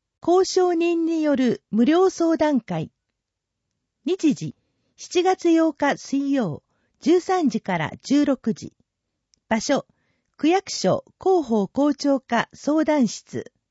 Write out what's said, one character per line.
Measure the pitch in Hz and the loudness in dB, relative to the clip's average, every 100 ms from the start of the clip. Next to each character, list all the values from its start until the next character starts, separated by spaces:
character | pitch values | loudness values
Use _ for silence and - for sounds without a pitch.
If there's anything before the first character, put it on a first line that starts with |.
| _ _ | _ _
交 | - 359 370 | 0 2 2
渉 | 370 359 | 2 2
人 | 339 339 339 330 | 2 0 0 -2
に | 330 | 0
よ | 302 262 | 0 2
る | 254 - - | 0 -2 -4
無 | 214 240 | 0 2
料 | 330 381 | 4 2
相 | - 330 320 | 2 0 2
談 | 302 269 | 0 0
会。 | - 165 151 _ _ _ _ _ _ _ _ _ _ _ | -2 -8 -8 _ _ _ _ _ _ _ _ _ _ _
日 | - 370 311 | -6 0 0
時、 | 208 156 - _ _ _ - | 0 -6 -12 _ _ _ -20
七 | - 349 | -6 0
月 | 359 381 339 330 | 0 2 2 2
八 | 320 | 2
日 | - 285 - | 0 -2 -2
水 | - 277 277 | -4 -4 -2
曜、 | 277 196 139 _ _ _ _ | -2 -2 -6 _ _ _ _
十 | - 349 | 0 2
三 | - 370 294 | 2 0 0
時 | 220 | -2
か | - 175 | -4 -4
ら | 147 - | -4 -8
十 | - 285 294 | -2 0 2
六 | 262 - | -2 -4
時。 | 143 - _ _ _ _ _ _ _ - | -6 -10 _ _ _ _ _ _ _ -6
場 | 220 | -4
所、 | - 277 - _ _ _ _ - | -2 -4 -4 _ _ _ _ -4
区 | 302 | 0
役 | 370 - | 0 -2
所 | - 185 135 - - | -4 0 0 -4 -6
広 | 370 370 254 | 0 0 2
報 | 226 196 | -2 -2
広 | - 285 285 | 0 0 0
聴 | 285 269 | 0 -2
課 | - 233 - | -2 -4 -4
相 | - - 311 | -6 -2 0
談 | 311 302 226 | 2 2 0
室。 | - - 123 - _ _ | -2 -12 -12 -12 _ _